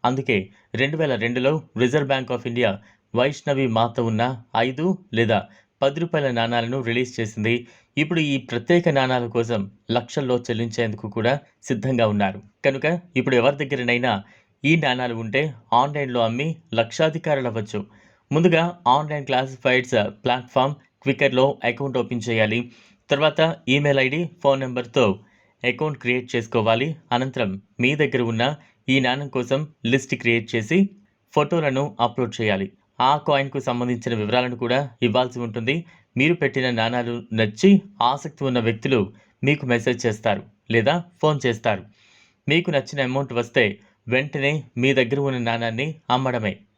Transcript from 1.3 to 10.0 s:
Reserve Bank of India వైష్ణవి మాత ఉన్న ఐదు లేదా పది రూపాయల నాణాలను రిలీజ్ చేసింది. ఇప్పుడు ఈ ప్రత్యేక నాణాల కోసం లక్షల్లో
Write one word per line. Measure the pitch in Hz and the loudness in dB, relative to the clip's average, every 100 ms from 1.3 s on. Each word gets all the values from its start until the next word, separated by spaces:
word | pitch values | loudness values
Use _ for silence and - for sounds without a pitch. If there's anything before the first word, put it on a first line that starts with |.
| 120 131 156 156 110 | 0 0 0 -4 0
Reserve | 123 151 139 | 2 2 0
Bank | 135 123 | -2 -2
of | 123 123 | -6 -4
India | 117 117 196 - _ _ 117 | 0 0 -2 -12 _ _ 0
వైష్ణవి | 131 147 - 135 131 110 | 0 -2 -4 0 0 2
మాత | 117 117 117 | 0 0 -2
ఉన్న | 110 120 127 - 113 123 | 0 -2 -4 -6 -2 -2
ఐదు | 127 175 185 - 113 | 0 -2 -2 -4 0
లేదా | 113 107 - - _ _ | 2 2 -2 -20 _ _
పది | 139 147 | 0 0
రూపాయల | 165 165 139 120 | -2 -2 0 0
నాణాలను | 117 120 117 135 117 | 0 0 -2 -4 -2
రిలీజ్ | 117 127 - | -2 -2 -4
చేసింది. | 113 113 107 120 120 - _ - | -6 -2 0 0 -4 -20 _ -4
ఇప్పుడు | 156 165 151 | -2 0 0
ఈ | 135 - | -2 -4
ప్రత్యేక | 117 110 175 170 139 | -8 2 4 4 2
నాణాల | 131 127 120 117 | 2 0 0 -2
కోసం | 117 113 98 - - | 0 -2 -4 -10 -2
లక్షల్లో | 117 | -2